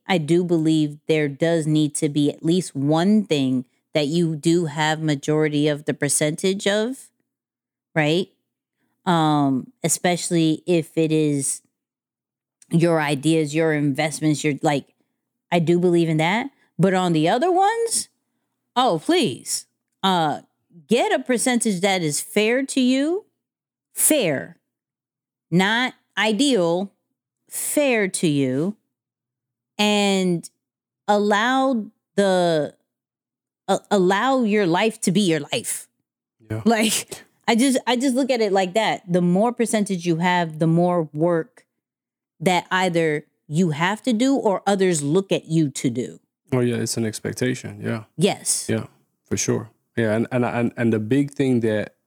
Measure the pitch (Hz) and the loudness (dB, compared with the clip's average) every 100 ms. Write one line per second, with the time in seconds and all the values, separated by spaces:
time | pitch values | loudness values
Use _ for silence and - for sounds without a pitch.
0 | - 185 147 170 175 170 156 160 147 147 | -2 -2 2 0 2 0 2 2 0 -4
1 | - 156 147 135 165 170 151 151 151 - | -2 0 0 -2 0 0 2 0 0 -2
2 | 156 147 143 - 160 180 - 139 139 160 | -2 0 -2 -2 0 0 -2 -4 0 2
3 | 190 214 196 147 131 127 - _ _ 156 | 2 2 2 -2 0 -2 -6 _ _ -2
4 | 143 170 165 156 170 170 165 156 156 156 | 0 0 0 0 0 2 0 -2 -2 0
5 | 156 143 - 151 156 147 151 147 147 139 | -2 -2 -2 0 0 0 0 -2 -4 -4
6 | 143 - 151 165 190 196 196 208 226 269 | -2 0 -2 -2 -4 -2 -2 -2 -2 -8
7 | - _ _ _ _ _ _ _ _ 165 | -16 _ _ _ _ _ _ _ _ -2
8 | 151 165 - _ _ _ _ _ _ _ | 0 0 -2 _ _ _ _ _ _ _
9 | 185 170 156 147 139 131 - - 160 - | 0 2 4 2 2 0 -4 -6 -4 -2
10 | 180 170 - 170 160 151 - 175 147 - | 0 -2 0 0 2 0 0 0 0 -2
11 | 160 156 151 143 135 - _ _ _ _ | 0 2 2 0 -4 -8 _ _ _ _
12 | _ _ _ _ _ _ - 170 170 165 | _ _ _ _ _ _ -2 2 2 2
13 | 147 143 151 160 151 156 160 151 147 131 | 0 0 0 0 0 0 0 0 0 -2
14 | 156 - 156 143 151 139 160 143 - _ | -4 -2 -2 0 -2 0 0 -2 -4 _
15 | _ _ _ _ - 175 156 175 180 170 | _ _ _ _ -2 0 2 2 4 2
16 | 165 156 160 214 277 _ _ - 190 185 | 2 0 0 -2 -4 _ _ 0 2 2
17 | 180 160 160 247 349 349 403 466 466 - | 2 2 2 2 2 2 2 0 -2 -4
18 | - _ _ _ _ _ _ 240 254 165 | -6 _ _ _ _ _ _ 0 0 0
19 | - 359 202 117 - - - _ _ _ | 0 0 0 -4 -8 -10 -10 _ _ _
20 | 190 180 151 123 - _ _ 170 147 233 | 0 2 0 -4 -10 _ _ -10 0 2
21 | 403 330 262 240 254 240 226 180 196 185 | 2 0 -2 -2 0 0 0 0 0 0
22 | 156 147 - 208 214 254 269 269 247 262 | -2 -4 -4 0 0 0 -2 0 2 2
23 | 294 381 - _ _ _ _ _ _ - | 0 -4 -8 _ _ _ _ _ _ -2
24 | - 302 180 131 - - _ _ _ _ | 0 2 0 -2 -6 -18 _ _ _ _
25 | _ _ _ _ - 170 196 226 254 - | _ _ _ _ -2 0 2 0 -4 -8
26 | _ - 220 214 285 226 170 175 196 _ | _ -2 0 0 2 2 2 0 -4 _
27 | _ _ _ _ _ - - 302 277 226 | _ _ _ _ _ -10 -4 0 0 2
28 | 190 - 175 143 131 131 180 - _ _ | 0 0 0 0 0 0 -4 -6 _ _
29 | _ _ _ _ _ _ _ - 208 208 | _ _ _ _ _ _ _ -2 2 2
30 | 202 190 185 170 - _ _ _ _ _ | 2 2 0 -2 -6 _ _ _ _ _
31 | - 208 208 202 233 262 269 240 202 _ | 0 2 2 2 2 2 0 -2 -6 _
32 | _ - 196 185 175 160 139 - _ _ | _ -2 2 2 2 0 -2 -8 _ _
33 | _ _ _ _ _ _ - - - 208 | _ _ _ _ _ _ -2 -2 0 2
34 | 180 196 254 269 220 208 180 175 220 - | 2 2 0 0 2 0 2 2 0 -2
35 | - 180 190 156 143 131 - - - _ | 0 0 2 0 -2 -6 -6 -10 -12 _
36 | _ _ _ _ 110 110 202 220 - - | _ _ _ _ -10 -2 2 2 2 -2
37 | - - - _ - 226 277 254 233 240 | -6 -16 -20 _ 0 2 2 2 0 0
38 | 277 240 262 247 214 196 185 202 202 151 | 0 0 0 0 0 0 0 0 -2 -4
39 | 180 180 175 175 240 240 226 214 196 185 | -2 0 2 2 0 0 -2 -2 -2 -4
40 | 170 160 180 180 165 156 165 165 175 175 | -2 0 0 0 -2 0 2 2 2 0
41 | 156 151 170 170 - _ _ _ _ _ | -2 -2 -2 -2 -4 _ _ _ _ _
42 | _ _ _ - 170 175 - 185 185 170 | _ _ _ -4 0 0 0 -2 0 0
43 | 160 147 - _ - 151 180 147 180 214 | 0 -2 -6 _ -6 0 0 0 -2 -2
44 | 262 214 262 269 214 185 196 202 190 160 | -2 0 2 2 0 -2 0 2 2 0
45 | 143 180 196 156 - 165 147 - 143 117 | 0 0 0 -4 0 0 0 -2 -4 -4
46 | 107 82 _ _ - 127 123 113 113 - | -8 -12 _ _ -4 -2 0 -2 -4 -4
47 | 110 - 107 104 127 127 104 104 110 113 | -4 -6 -8 -4 -4 -4 -10 -10 -8 -8
48 | 107 - 190 - - - - 110 - _ | -10 -2 -2 -2 -4 -4 -2 -4 -6 _
49 | _ _ - 101 - 117 110 _ _ - | _ _ -8 -6 -2 -4 -6 _ _ -2
50 | 113 110 117 123 120 113 120 - 117 110 | 0 0 -2 -2 -2 -2 -2 -2 0 0
51 | 107 139 143 - 135 120 113 107 - _ | 0 0 0 -2 0 2 0 -2 -4 _